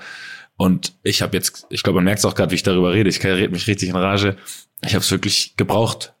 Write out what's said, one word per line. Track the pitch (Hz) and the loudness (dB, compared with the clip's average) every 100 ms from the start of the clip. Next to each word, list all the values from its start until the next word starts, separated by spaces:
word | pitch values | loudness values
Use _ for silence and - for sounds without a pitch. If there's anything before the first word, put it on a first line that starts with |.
| - - - - - - | -12 -16 -16 -18 -16 -2
Und | 92 92 - - | 2 2 -2 -6
ich | - - | -4 -2
hab | 90 | 0
jetzt, | 92 - - - | -2 -4 -8 -12
ich | - | -4
glaub, | - | 0
man | 90 | 2
merkt's | 92 104 | 2 2
auch | 104 | 0
grad, | - 90 | 0 0
wie | 90 | 0
ich | |
darüber | 98 90 90 | 2 2 4
rede. | 95 101 | 4 2
Ich | - | 2
rede | 98 92 104 | 0 2 0
mich | 87 110 | -2 -2
richtig | 101 90 | -2 -2
in | 90 | 0
Rage. | 95 101 101 95 - - - - | 0 2 0 -2 -10 -18 -18 -12
Ich | - 92 | -2 0
hab's | - | 0
wirklich | 95 101 - - - | 0 0 -2 -2 -2
gebraucht. | 98 101 113 - - _ | 0 2 0 -2 -12 _